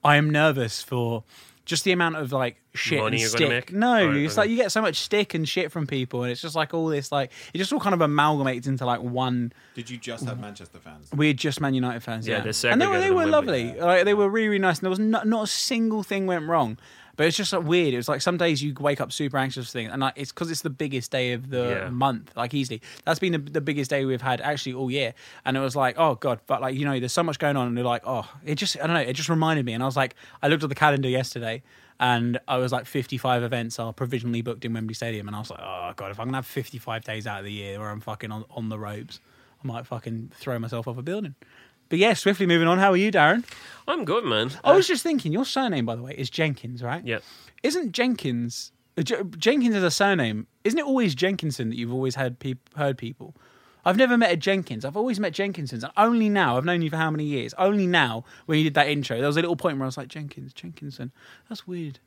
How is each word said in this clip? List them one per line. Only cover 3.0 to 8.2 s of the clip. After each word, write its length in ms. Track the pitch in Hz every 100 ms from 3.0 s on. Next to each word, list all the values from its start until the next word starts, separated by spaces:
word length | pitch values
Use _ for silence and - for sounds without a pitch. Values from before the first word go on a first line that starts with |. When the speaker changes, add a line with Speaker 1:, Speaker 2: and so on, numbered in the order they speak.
| 110 110
Speaker 1:
and 0 |
Speaker 2:
you're 80 | 113
gonna 300 | 117 147 120
Speaker 1:
stick." 100 | 127
Speaker 2:
make? 80 | 185
Speaker 1:
No, 160 | 240 233 175
Speaker 2:
Oh, 20 |
Speaker 1:
it's 200 | 143 151
Speaker 2:
okay. 60 | 208
Speaker 1:
like 100 | 214
you 60 | 233
get 160 | 220
so 100 | 220
much 140 | 214 151
stick 380 | - 208 202
and 140 | 170 151
shit 220 | - 165
from 160 | 170 143
people, 380 | 139 127 127
and 80 | 123
it's 80 | 120
just 160 | 165 156
like 180 | 151
all 140 | 165 160
this, 240 | 147 139
like, 180 | 143 131 - -
it 40 | 170
just 140 | 190
all 60 | 285
kind 160 | 202
of 60 | 180
amalgamates 680 | 156 147